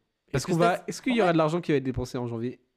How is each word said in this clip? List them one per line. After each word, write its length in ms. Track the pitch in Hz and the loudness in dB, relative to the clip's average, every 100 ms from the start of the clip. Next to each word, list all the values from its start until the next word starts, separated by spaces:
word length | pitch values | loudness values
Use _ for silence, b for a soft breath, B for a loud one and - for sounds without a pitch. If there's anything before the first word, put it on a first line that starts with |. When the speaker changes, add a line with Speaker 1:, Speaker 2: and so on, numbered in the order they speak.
| _ _ _ | _ _ _
Speaker 1:
Parce 120 | 139 | -6
Speaker 2:
Est-ce 40 | 147 | 0
Speaker 1:
que 40 | |
Speaker 2:
qu'on 40 | 170 | 2
va, 160 | 175 180 | 2 2
Speaker 1:
stats-, 60 | - | -4
Speaker 2:
est-ce 140 | - | -6
qu'il 120 | - | -2
y 20 | 233 | 2
Speaker 1:
en 80 | |
Speaker 2:
aura 20 | 185 | 4
Speaker 1:
vrai 80 | |
Speaker 2:
de 40 | 160 | 4
l'argent 200 | 156 175 | 2 0
qui 100 | 170 | 0
va 60 | 143 | 0
être 60 | |
dépensé 340 | 131 123 127 131 | 0 -4 -6 -6
en 100 | 120 | -6
janvier ? 340 | 117 120 - _ | -4 -6 -8 _